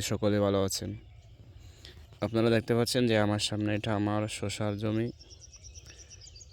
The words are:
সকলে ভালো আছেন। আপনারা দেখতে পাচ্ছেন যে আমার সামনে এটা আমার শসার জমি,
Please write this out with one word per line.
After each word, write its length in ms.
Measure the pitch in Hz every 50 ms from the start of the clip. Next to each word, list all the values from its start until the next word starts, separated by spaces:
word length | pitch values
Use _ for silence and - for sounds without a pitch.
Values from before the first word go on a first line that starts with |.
| 101
সকলে 360 | - 110 98 - 104 101 104
ভালো 180 | 101 101 98 98 95
আছেন। 260 | 98 - - 98 98 101 110 - - - - - - - - - - - - - - - - - - - - - - - -
আপনারা 280 | - 107 113 113 113 117
দেখতে 220 | 113 113 107 - 120
পাচ্ছেন 280 | 117 120 - - 131 123
যে 80 | 117 113 107
আমার 240 | 104 104 104 107 - -
সামনে 220 | - 104 107 104 107
এটা 160 | 104 104 113 110
আমার 280 | 101 104 104 104 107 107 107
শসার 440 | - - - 101 - - 107 104 101 101
জমি, 300 | 110 110 107 110 113 120 - - - - - - - - - - - - - - - - - - - - - - - - - - - -